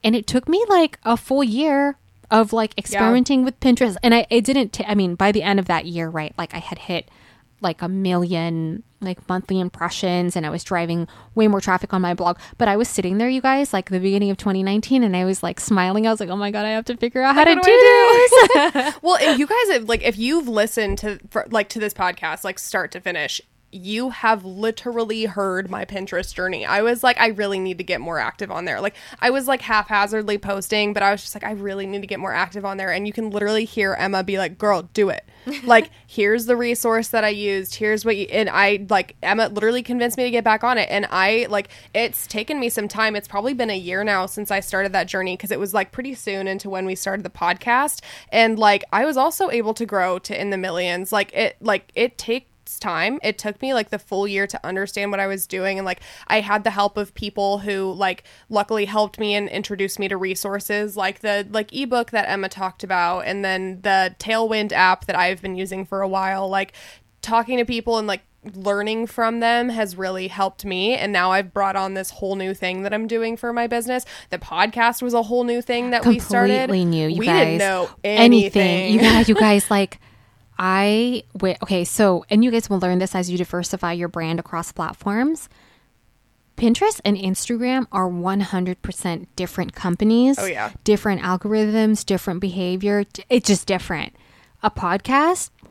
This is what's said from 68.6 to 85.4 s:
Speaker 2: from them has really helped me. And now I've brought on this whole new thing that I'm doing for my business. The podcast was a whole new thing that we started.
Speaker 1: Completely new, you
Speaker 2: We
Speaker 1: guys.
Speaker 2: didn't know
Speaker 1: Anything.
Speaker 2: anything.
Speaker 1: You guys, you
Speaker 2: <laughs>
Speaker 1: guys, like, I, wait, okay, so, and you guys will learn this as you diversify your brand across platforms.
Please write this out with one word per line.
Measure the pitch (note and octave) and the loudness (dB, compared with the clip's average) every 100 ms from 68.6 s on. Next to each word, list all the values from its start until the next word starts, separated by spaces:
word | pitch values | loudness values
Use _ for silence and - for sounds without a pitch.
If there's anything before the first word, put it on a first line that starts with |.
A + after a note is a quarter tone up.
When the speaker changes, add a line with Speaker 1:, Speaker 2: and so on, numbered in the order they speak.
| F#3+ G3+ G#3 A3 A3+ | -2 0 -2 -4 -4
Speaker 2:
from | - A3+ A#3 | -2 -2 0
them | A#3 A#3+ B3 | 0 2 0
has | A3+ G#3 F3+ | -2 -4 -4
really | F#3+ F#3 F#3 | -6 -6 -8
helped | F#3 G3 - | -4 -4 -4
me. | G3+ F#3 G3+ B3+ | -8 -2 -2 0
And | G3+ | 0
now | G3 F#3 | 0 2
I've | F#3+ F#3+ | 0 0
brought | G3+ G3 F#3+ | -2 -2 -2
on | F#3+ F#3+ | -4 -6
this | F#3+ | -8
whole | - G3 G3 | -8 -6 -4
new | F#3+ | -6
thing | F#3+ F#3 F#3 | -4 -6 -4
that | G3+ | -4
I'm | G#3+ A3 | -4 -2
doing | A3+ A3+ A3+ | -2 -4 -4
for | A#3+ | -4
my | A#3 A#3 | -2 -2
business. | A#3 A3+ B3+ - - - | -2 -2 -6 -6 -18 -12
The | F3 | -12
podcast | - D#3+ G#3+ A#3 A#3 A#3 | -6 0 0 2 0 2
was | B3 | 0
a | A#3 | 0
whole | G#3+ A#3+ | 0 0
new | A#3+ A#3+ | 0 -2
thing | A#3+ A#3+ B3 | -2 -4 0
that | A#3+ A#3 | 2 4
we | G#3+ | 4
started. | - - G3+ G3+ - | 2 2 4 2 2
Speaker 1:
Completely | F#3+ F3 | 2 2
new, | D#3+ D#3 | 2 0
you | E3+ | 0
Speaker 2:
We | A3 | 2
Speaker 1:
guys. | E3 D#3+ | 4 4
Speaker 2:
didn't | E3 | 4
know | G3 F#3+ F3 - G3+ | 0 0 -4 -4 0
Speaker 1:
Anything. | G#3+ A#3 A#3 G3 G3+ | 6 8 8 6 2
Speaker 2:
anything. | F#3 F3+ F#3+ | 2 2 2
Speaker 1:
You | A3 | 6
guys, | A3 A3+ A3+ | 6 6 6
you | G#3 | 6
Speaker 2:
<laughs> | |
Speaker 1:
guys, | G#3+ G3+ - | 6 4 4
like, | G3+ G3 - _ _ _ _ _ - | 0 0 -6 _ _ _ _ _ -6
I, | F#3 F#3+ G3+ G#3+ A#3+ B3 - F#3+ | 0 2 2 2 0 -2 -8 -4
wait, | F#3+ F3+ | -2 -2
okay, | - F#3 | -2 -2
so, | F3 - G#3 F3 - | -2 2 4 4 2
and | G#3+ | 4
you | A#3+ | 4
guys | A#3 - | 2 0
will | G3 | -2
learn | F3+ F3+ | 0 0
this | F#3+ F#3 | 0 -4
as | F3+ | -2
you | F3 | -4
diversify | F3 F3 F3 F#3 F3 | -2 -4 -6 -4 -4
your | E3+ F3 | -4 -6
brand | F3 D#3+ E3 | -6 -4 -4
across | - E3 E3+ | -4 -8 -8
platforms. | - D#3+ - G3+ G#3 C#4 D#4+ | -8 -8 -6 -4 0 0 -2